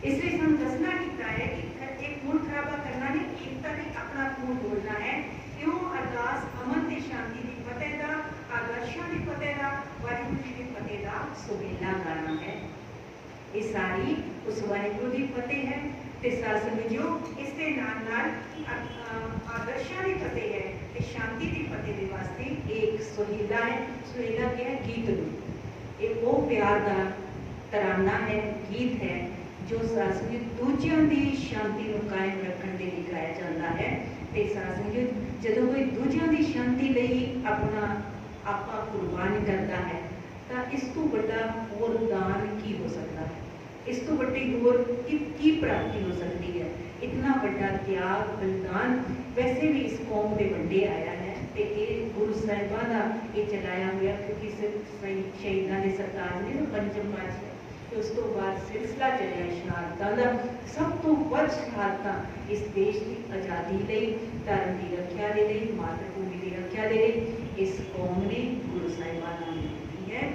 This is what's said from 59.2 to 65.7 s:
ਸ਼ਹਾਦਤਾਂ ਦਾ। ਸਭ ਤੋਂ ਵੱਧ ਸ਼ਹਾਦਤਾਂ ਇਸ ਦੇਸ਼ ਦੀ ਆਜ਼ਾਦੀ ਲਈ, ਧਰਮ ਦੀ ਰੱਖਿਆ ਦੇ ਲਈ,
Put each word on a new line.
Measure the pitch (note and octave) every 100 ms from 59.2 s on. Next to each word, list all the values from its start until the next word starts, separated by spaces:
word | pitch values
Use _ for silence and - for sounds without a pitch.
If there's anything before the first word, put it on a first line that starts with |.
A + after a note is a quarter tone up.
| F#3 F3 F3
ਸ਼ਹਾਦਤਾਂ | - F#3 F3 F3 F3 G3+ A#3+
ਦਾ। | B3 A#3 - - -
ਸਭ | D4+ D#4+
ਤੋਂ | - D#4+ D4
ਵੱਧ | G#3+ C#4+ D4+
ਸ਼ਹਾਦਤਾਂ | - - G#3 G3 F#3+ G3 F#3 - - G3
ਇਸ | G#3
ਦੇਸ਼ | G#3 G3 G3+ -
ਦੀ | - - -
ਆਜ਼ਾਦੀ | F#3+ F#3 F3 F3 G3 -
ਲਈ, | G#3+ A3+ A3 - - G#3
ਧਰਮ | G3 F#3 F#3
ਦੀ | F3+ F3
ਰੱਖਿਆ | F3+ F#3 G#3
ਦੇ | G#3+ G#3
ਲਈ, | G#3+ A3+